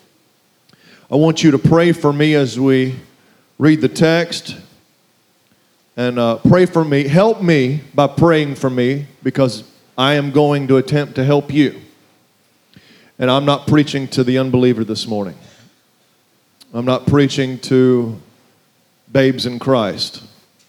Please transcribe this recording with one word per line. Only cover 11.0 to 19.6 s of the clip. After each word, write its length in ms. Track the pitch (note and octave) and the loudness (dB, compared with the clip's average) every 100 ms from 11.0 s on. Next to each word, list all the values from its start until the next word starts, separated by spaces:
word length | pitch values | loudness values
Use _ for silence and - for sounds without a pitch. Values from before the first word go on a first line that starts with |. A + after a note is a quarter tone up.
| C#3+ - | -4 -2
to 80 | C3 | 0
help 260 | D3 C#3+ | 0 0
you. 220 | C#3 C3+ - - _ _ _ _ _ _ _ _ _ _ _ _ - | 0 0 -2 -16 _ _ _ _ _ _ _ _ _ _ _ _ -4
And 120 | B2+ | 0
I'm 140 | C3 | 0
not 220 | C#3+ C#3+ - | 0 -2 0
preaching 420 | D3 C#3+ C#3 C3 | 0 0 -4 -4
to 160 | - | -2
the 140 | B2 B2+ | 0 0
unbeliever 460 | C3 B2+ B2+ A2+ | 0 0 2 0
this 220 | G#2+ G#2+ - | -4 -8 -6
morning. 280 | G#2+ G2 D2+ - _ _ _ _ _ _ _ _ _ _ _ - | -6 -8 -12 -20 _ _ _ _ _ _ _ _ _ _ _ -14
I'm 140 | A2+ B2 | -6 -2
not 200 | B2+ - | -2 2
preaching 520 | C#3+ - - C3 B2+ | 2 2 0 -6 -6
to 600 | - C3 B2+ B2 A#2 A2 - _ _ _ _ _ _ _ _ | -2 2 4 2 -2 -8 -16 _ _ _ _ _ _ _ _
babes 320 | B2 C3 B2+ | 0 0 0
in 140 | A2+ | -6
Christ. 640 | A#2+ | -6